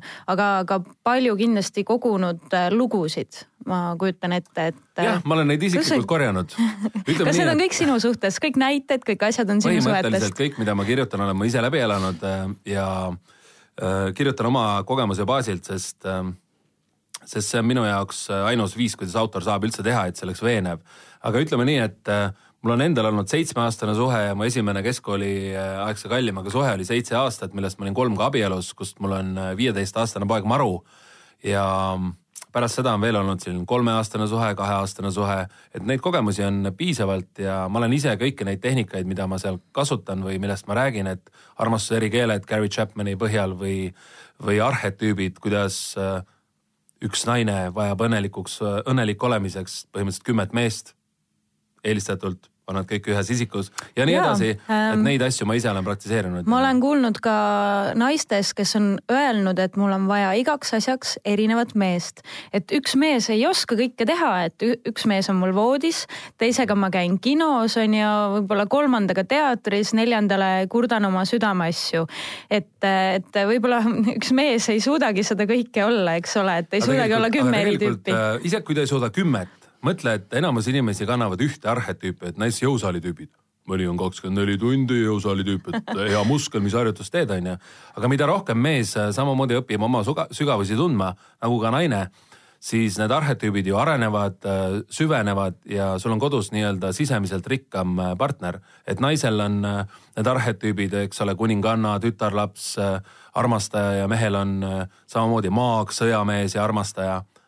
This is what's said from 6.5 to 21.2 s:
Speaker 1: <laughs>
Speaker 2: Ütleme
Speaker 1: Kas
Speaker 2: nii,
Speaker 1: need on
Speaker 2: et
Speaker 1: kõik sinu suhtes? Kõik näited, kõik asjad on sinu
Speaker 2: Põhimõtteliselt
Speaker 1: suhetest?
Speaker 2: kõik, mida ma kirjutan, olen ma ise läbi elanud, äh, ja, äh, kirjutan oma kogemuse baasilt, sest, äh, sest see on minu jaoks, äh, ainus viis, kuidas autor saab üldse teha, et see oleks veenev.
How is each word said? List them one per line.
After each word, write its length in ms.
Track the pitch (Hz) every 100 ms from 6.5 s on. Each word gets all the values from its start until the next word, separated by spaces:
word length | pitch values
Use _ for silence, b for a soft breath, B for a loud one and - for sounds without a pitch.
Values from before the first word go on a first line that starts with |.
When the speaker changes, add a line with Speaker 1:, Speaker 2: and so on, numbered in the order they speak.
| - 226 208
Speaker 1:
<laughs> 320 | 208 208 185
Speaker 2:
Ütleme 180 | 165 196
Speaker 1:
Kas 80 | 330
Speaker 2:
nii, 80 |
Speaker 1:
need 80 | 339
on 80 | 311
Speaker 2:
et 40 | 370
Speaker 1:
kõik 40 | -
sinu 220 | 311 240
suhtes? 400 | 233 240 196 -
Kõik 160 | 311 262
näited, 480 | 269 285 - 262
kõik 180 | - 202 208
asjad 220 | 233 208
on 100 | 208
sinu 160 | 214 -
Speaker 2:
Põhimõtteliselt 560 | - - 113 110 104
Speaker 1:
suhetest? 80 | 95
Speaker 2:
kõik, 180 | 143 139
mida 160 | 107
ma 100 | 101
kirjutan, 360 | 101 131 123 98
olen 160 | 98 95
ma 80 |
ise 160 | 113 120
läbi 180 | 120 151
elanud, 380 | 113 101 95 85
äh, 240 | 98 95 95 104
ja, 480 | 98 98 95 92 92 90 b b b b b -
äh, 360 | 92 95 95
kirjutan 320 | 92 139 131 113
oma 360 | 131 110 101 101
kogemuse 360 | 131 113 95
baasilt, 400 | 101 135 110 90
sest, 400 | - 95 - - 95
äh, 260 | 95 92 90 _ _ _ _ _ _ _ -
sest 240 | - 110 110
see 60 | 120
on 40 | 113
minu 180 | 127 110
jaoks, 380 | 101 98 - -
äh, 140 | 98 101
ainus 240 | 120 98 98
viis, 200 | 120 -
kuidas 160 | 92 107
autor 280 | 110 95 87
saab 160 | 101
üldse 180 | 107 - 101
teha, 200 | 123 92
et 60 | 87
see 80 | 92
oleks 160 | 90
veenev. 380 | 113 113 90 82 - B B B